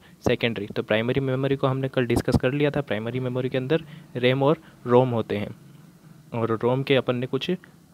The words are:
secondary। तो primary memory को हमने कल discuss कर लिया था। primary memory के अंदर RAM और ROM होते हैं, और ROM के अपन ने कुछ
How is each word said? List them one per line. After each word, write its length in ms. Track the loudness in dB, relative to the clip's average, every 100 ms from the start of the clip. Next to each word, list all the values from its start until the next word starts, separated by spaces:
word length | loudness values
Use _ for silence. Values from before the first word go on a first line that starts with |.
| -16 -6 -2
secondary। 380 | 0 0 -2 -6
तो 160 | -6
primary 380 | 0 0 0 -2
memory 360 | -2 -2 -2 0
को 100 | 0
हमने 220 | -2 -2
कल 180 | -2 0
discuss 300 | 0 2 0
कर 160 | 0
लिया 180 | 0 0
था। 100 | -2
primary 400 | -4 -4 -4 -4
memory 280 | -4 -4 -2
के 100 | -2
अंदर 260 | -2 -2 -4 -20 -12 0
RAM 260 | 2 4
और 160 | 2 2 -4 -10 4
ROM 240 | 6 6
होते 260 | 2 -2 -4
हैं, 200 | -6 -12 -20 -20 -20 -20 -20 -20 -10
और 240 | -4 -2 0
ROM 200 | 0 0
के 140 | 2 2
अपन 200 | 2 -2
ने 100 | -2
कुछ 240 | -4 -4 -6 -8 -20 _